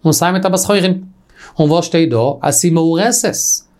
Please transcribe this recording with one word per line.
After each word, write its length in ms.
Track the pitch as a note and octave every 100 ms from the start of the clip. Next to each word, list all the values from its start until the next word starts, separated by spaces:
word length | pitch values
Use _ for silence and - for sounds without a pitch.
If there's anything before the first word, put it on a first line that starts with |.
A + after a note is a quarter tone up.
און 80 | D#3+
זיין 220 | D3+ E3+
מיט 120 | F#3+ F#3+
א 20 |
בשרין. 520 | F#3 F#3 G3+ F#3 F#3 - - _ - - -
און 120 | D3+
וואס 140 | E3
שטייט 260 | E3+ E3 E3
דא? 80 | A#2 B2+ C#3
אז 180 | D3 D3+
זי 100 | F3
מאורסת, 640 | E3 E3 E3 A3 A3+ G3 - - - -